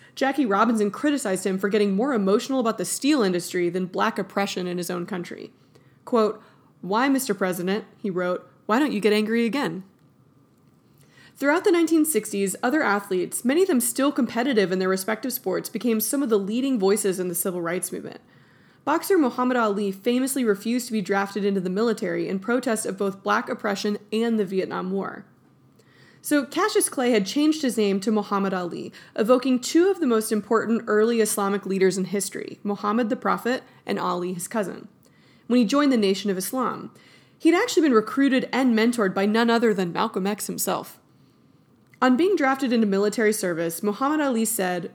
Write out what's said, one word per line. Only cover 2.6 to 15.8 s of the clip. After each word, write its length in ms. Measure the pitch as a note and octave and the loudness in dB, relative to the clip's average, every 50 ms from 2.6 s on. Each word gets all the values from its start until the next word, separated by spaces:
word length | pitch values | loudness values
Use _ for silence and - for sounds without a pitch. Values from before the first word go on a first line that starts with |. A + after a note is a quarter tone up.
| A3+ A3+ G#3+ - | 0 0 -2 -2
the 60 | F#3 | -4
steel 380 | - - - - C#4 D#4 C#4 G#3 | -6 -6 -2 0 2 2 4 2
industry 460 | F#3+ F3+ F3 E3+ - - F3+ F3 F3 | 2 0 -2 -4 -4 -4 -2 -2 0
than 180 | E3+ F#3 F#3 | -2 -2 -6
black 320 | F3+ F#3 F#3 G3+ A3 - A3 | -4 -2 -2 -2 -2 -2 -4
oppression 480 | F#3+ - - G3+ G3 G3 - G3 F3+ | -8 -4 -2 -4 -2 -2 -4 -6 -6
in 120 | F3+ F3 F3+ | -4 -4 -6
his 120 | F3 F3 | -6 -6
own 160 | F3+ F3 F3 | -6 -6 -6
country. 460 | E3 G3 F3+ E3+ - - G1+ - - _ _ _ _ _ - _ _ _ _ _ | -6 -8 -8 -8 -10 -12 -14 -16 -18 _ _ _ _ _ -20 _ _ _ _ _
Quote, 340 | - B3+ A3+ G#3+ G3+ G#3+ - - - _ _ _ _ _ _ - | 0 2 2 2 2 0 -4 -14 -20 _ _ _ _ _ _ -6
"Why, 260 | F3 G3+ A3 C4 C#4+ | -2 0 0 2 2
Mister 260 | C4+ C4 - - G3+ | 2 0 0 -2 -2
President," 500 | F#3+ G3+ F#3 F3 F#3+ F3 F#3 G3 A3 - - - _ | 0 0 -2 -2 -2 -2 -2 -2 -2 -4 -8 -18 _
he 120 | - G3+ | -6 -4
wrote, 380 | E3+ F3+ F3+ F3+ F3+ - - - _ _ _ | -2 -2 -2 -2 -2 -4 -6 -14 _ _ _
"why 120 | - G#3+ B3+ | 0 2 2
don't 140 | D#4 B3+ G3 | 2 2 0
you 80 | G#3 | 2
get 120 | F3+ G#3 G#3+ | 2 4 4
angry 320 | G#3+ G#3+ G#3 A3+ A#3 A#3 | 4 2 0 0 0 0
again?" 380 | A3+ G#3+ C#4+ C4 E3+ E3 F#3+ F#3+ - _ _ _ _ _ _ _ _ _ _ _ _ _ _ _ _ _ _ _ _ _ _ _ _ _ - - - _ | 0 0 -2 -4 -4 -6 -8 -12 -14 _ _ _ _ _ _ _ _ _ _ _ _ _ _ _ _ _ _ _ _ _ _ _ _ _ -20 -20 -20 _
Throughout 300 | - C#4 C#4+ D4+ F4+ - | -2 0 2 2 4 4
the 80 | G#4+ E4+ | 4 4
nineteen 320 | E4+ E4 D#4+ E4 D#4+ D4+ | 4 4 4 4 2 2
sixties, 500 | - - A3 G#3+ - - - G3 F#3+ G3 - - | 2 0 -2 -2 -2 -2 -2 -2 -2 -2 -2 -2
other 180 | B3+ C#4 D#4 | 0 0 2
athletes, 640 | C4+ G#3 G3+ G#3 D4+ - F#3+ F#3 E3+ F3 - - - | 2 2 0 0 0 -2 -2 -2 -2 -4 -6 -4 0
many 180 | A#3+ C#4 F4 F#4+ | 0 2 2 2
of 60 | F#4+ | 2
them 120 | D4+ B3 | 2 0
still 320 | A#3 - - - C4+ D4 C#4+ | 0 0 0 0 0 0 2
competitive 580 | C#4 A#3+ A3 - A#3 A#3+ C#4+ B3+ G#3+ F#3+ F3 | 0 -2 -2 0 -2 0 0 2 2 2 2
in 80 | F#3 F#3 | 0 0
their 100 | F#3+ F#3 | 0 0
respective 440 | F#3+ F#3+ F#3+ - F#3 F#3 - B3+ - | 0 -2 -2 -4 -6 -4 -4 -8 -8
sports, 360 | - - F#3 F#3 - - - | -6 -6 -4 -4 -4 -6 -6
became 320 | - G#3+ | -10 -4